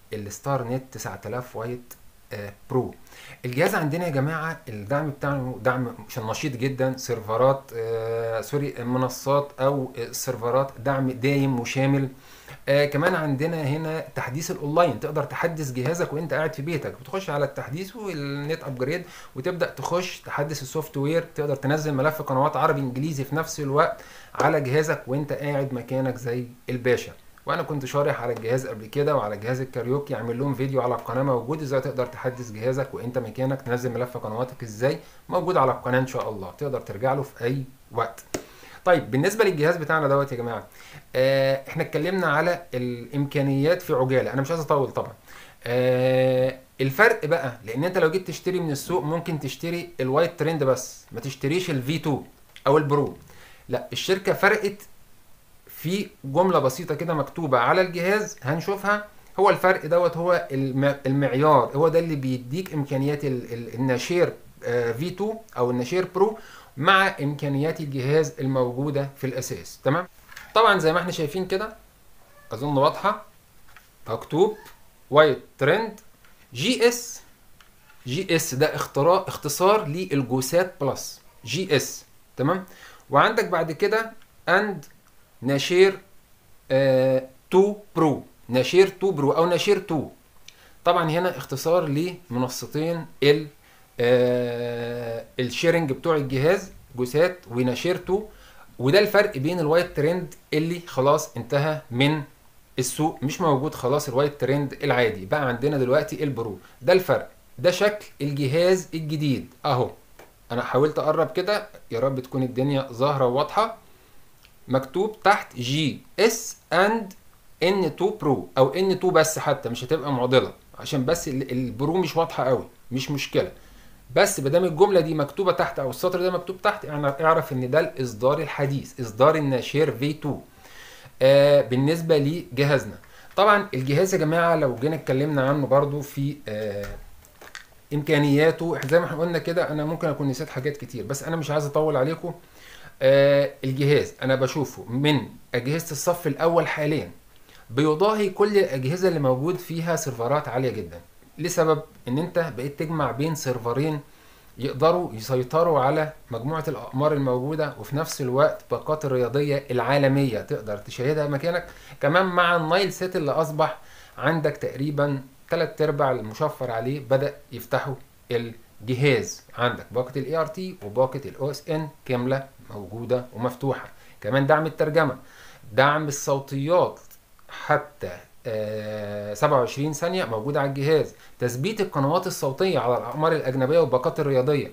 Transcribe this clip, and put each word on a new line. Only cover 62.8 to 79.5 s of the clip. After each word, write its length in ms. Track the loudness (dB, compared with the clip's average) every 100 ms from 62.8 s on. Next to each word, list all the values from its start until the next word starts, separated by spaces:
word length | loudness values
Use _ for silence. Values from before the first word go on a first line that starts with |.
| -2 -2 -2 -2
ال-، 280 | -2 -4 -6
ال-، 220 | -10 -10
الناشير، 580 | -2 0 0 0 2 2 0 -14 -10
آه، 280 | -2 0 0
في 180 | -2 -4
تو 240 | -4 -4 -6 -8 -2
أو 140 | 0
الناشير 380 | 0 -2 -2 0
برو 240 | 2 2 0 -12 -20 -18 -2
مع 380 | 4 4 4 0
إمكانيات 600 | -4 -4 -4 -2 -2 -2
الجهاز 520 | -6 -4 0 2 2 -2
الموجودة 680 | -2 0 0 -2 -2 -2 -4 -6
في 100 | -6
الأساس. 540 | -6 -6 -8 -12 -6
تمام؟ 240 | -2 0 -2 _ -20 -20 -2
طبعًا 240 | 4 6 6
زي 140 | 4
ما 80 | 2
احنا 120 | 0
شايفين 340 | -4 -4 -4 -2
كده، 300 | -4 -4 -12 -20 _ -20 -20 -20 -20 -14
أظن 240 | -8 -2 4
واضحة، 480 | 2 2 -2 -2 -6 -20 _ -20 -20 -20 -20 _ -8
مكتوب 480 | -8 -2 2 2 2 -12 -20 -20 _ 2
وايت 280 | 6 6 6 -4 -2
trend 420 | 2 2 0 -10 -20 -20 -20 -20 -16
جي 340 | -6 -2 4 4
اس. 320 | 2 -8 -14 -18 -20 -20 -20 -20 -20 -20 -16 -8
جي 300 | -6 0 0
اس 180 | 0
ده 200 | 0 0
اختراع، 500 | 0 -4 0 4 4 2
اختصار 580 | -8 -6